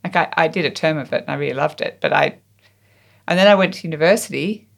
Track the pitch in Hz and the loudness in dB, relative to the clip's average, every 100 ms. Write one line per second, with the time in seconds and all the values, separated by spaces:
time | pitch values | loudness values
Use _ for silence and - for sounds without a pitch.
0 | 180 175 - - 160 180 147 - 160 156 | 0 0 0 0 0 0 -4 -2 -2 -2
1 | 127 - - 143 143 131 151 - - - | -4 -6 -4 -6 -4 -2 -4 -4 -8 -4
2 | 139 147 143 - _ _ _ _ _ _ | 0 2 0 -4 _ _ _ _ _ _
3 | _ _ - 175 196 202 185 - 170 151 | _ _ -4 4 6 6 2 -2 -10 0
4 | 165 220 - 135 170 214 _ | 2 2 0 -6 -4 -6 _